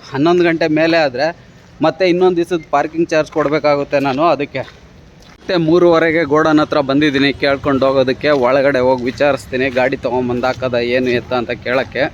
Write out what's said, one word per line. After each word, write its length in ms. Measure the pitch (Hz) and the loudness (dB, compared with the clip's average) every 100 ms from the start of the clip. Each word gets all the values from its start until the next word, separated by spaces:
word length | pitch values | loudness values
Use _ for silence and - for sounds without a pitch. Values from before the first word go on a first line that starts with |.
| - | -10
ಹನ್ನೊಂದು 320 | 135 156 180 | -2 2 2
ಗಂಟೆ 240 | 170 165 165 156 | 2 0 0 0
ಮೇಲೆ 180 | 165 165 147 | 2 2 0
ಆದರೆ 200 | 123 156 175 - - - - 156 | -2 -4 -6 -20 -20 -20 -2 -2
ಮತ್ತೆ 180 | 156 185 | 0 0
ಇನ್ನೊಂದು 260 | 175 185 175 | 4 2 2
ದಿವಸದ 240 | 170 175 156 | -2 -4 -2
ಪಾರ್ಕಿಂಗ್ 340 | 143 151 160 165 | -2 -2 -2 0
ಚಾರ್ಜ್ 180 | 156 147 160 | 0 -2 -2
ಕೊಡಬೇಕಾಗುತ್ತೆ 600 | 147 151 147 143 139 143 139 | -2 0 0 0 0 -2 -2
ನಾನು. 160 | 131 170 | 0 0
ಅದಕ್ಕೆ 280 | 139 143 139 117 - - - - - - | 0 -4 -8 -10 -16 -20 -20 -20 -20 -20
ಮತ್ತೆ 260 | - - 185 156 | -18 -4 -2 2
ಮೂರುವರೆಗೆ 560 | 175 175 165 160 160 | 4 4 4 2 0
ಗೋಡೌನ್ 380 | 147 151 160 151 | 0 2 2 2
ಹತ್ರ 180 | 147 151 135 | 2 -2 0
ಬಂದಿದ್ದೀನಿ 400 | 139 151 135 139 127 | 0 2 2 0 0
ಕೇಳ್ಕೊಂಡು 420 | 143 139 147 135 135 | -2 0 -2 0 2
ಹೋಗೋದಕ್ಕೆ. 420 | 135 127 131 147 143 123 | 2 0 0 0 2 2
ಒಳಗಡೆ 360 | 135 135 135 127 | 2 2 2 2
ಹೋಗಿ 160 | 131 123 | 0 -2
ವಿಚಾರಿಸ್ತೀನಿ 580 | 120 143 135 - 131 135 123 | 0 0 0 -4 -4 -2 0
ಗಾಡಿ 180 | 127 139 127 | -2 -2 -4
ತೊಗೊಂಬಂದು 420 | 123 123 123 127 | -2 -2 -2 -4
ಹಾಕೋದ 320 | 120 127 120 120 127 | -4 -4 -2 0 0
ಏನು 140 | 127 123 | 0 -2
ಎತ್ತ 160 | - | -2
ಅಂತ 180 | 123 113 117 - | -4 -4 -8 -4
ಕೇಳೋಕ್ಕೆ. 380 | 131 113 120 147 | -4 -4 -4 -4